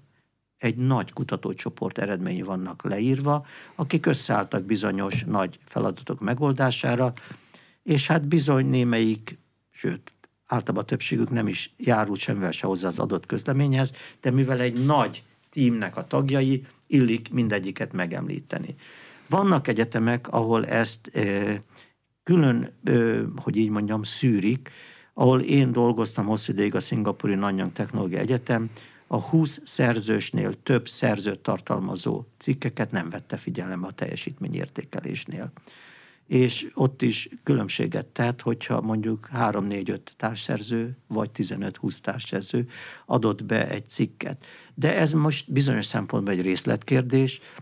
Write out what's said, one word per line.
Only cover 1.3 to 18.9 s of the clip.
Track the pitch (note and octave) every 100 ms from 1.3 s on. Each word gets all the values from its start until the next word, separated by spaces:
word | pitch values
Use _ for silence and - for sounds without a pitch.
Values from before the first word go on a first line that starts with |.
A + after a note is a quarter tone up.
| - - - - - F#2+ -
eredményei | G2 F#2 F2+ F2+
vannak | F#2+ F#2 F#2 E2
leírva, | G2 G2 B2 C3+ C#3+ D3 C#3+ - -
akik | - C#3+ E3 E3+
összeálltak | C3+ - G#2+ F#2+ G#2
bizonyos | F#2+ G#2+ G#2 F#2+ G2 A#2+
nagy | A#2 G#2 F#2 -
feladatok | - - G#2+ - - -
megoldására, | G#2 B2+ D3 C3+ C3 A#2+ C3 B2 B2+ B2 - - _ - _ _
és | - D3 -
hát | D#3+ C#3+
bizony | E3 C#3+ C3+ C3+
némelyik, | B2+ B2 A2+ A2+ A2 - - _ _ _
sőt, | - - - - _ _ _ -
általában | A#2 - G2+
a | G2+
többségük | - - - A#2+
nem | A#2+ G#2
is | F2+ - -
járult | - A2 G#2 F#2+
semmivel | - G#2 F2+
se | - G2
hozzá | F#2 F#2
az | E2
adott | - F#2 -
közleményhez, | G#2+ C#3+ C3+ C#3+ C3 B2+ - - -
de | C3
mivel | B2+ C3 B2+
egy | B2 A#2+
nagy | C3+ D3 G#2+ - - _ _
tímnek | D3+ B2 A#2 F#2+ -
a | -
tagjai, | C#3 C#3 C#3 C3+ C3+ C3+ _ -
illik | C#3+ A#2+ A#2 A2+
mindegyiket | B2+ A2+ G2+ F#2+ - -
megemlíteni. | F#2+ F2 - F2+ F#2 - - - - -